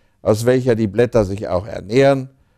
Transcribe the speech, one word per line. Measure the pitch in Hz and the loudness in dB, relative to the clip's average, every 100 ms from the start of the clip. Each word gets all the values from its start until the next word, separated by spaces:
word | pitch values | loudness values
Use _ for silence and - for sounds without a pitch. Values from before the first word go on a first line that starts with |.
| _ _ | _ _
aus | 98 107 | -2 0
welcher | 117 131 127 | 2 2 2
die | 113 107 | 0 0
Blätter | 104 120 117 | 0 2 2
sich | 95 101 - | 0 -4 -4
auch | 90 107 | -4 -6
ernähren, | 90 92 127 139 135 131 _ _ | -12 -2 2 2 2 -4 _ _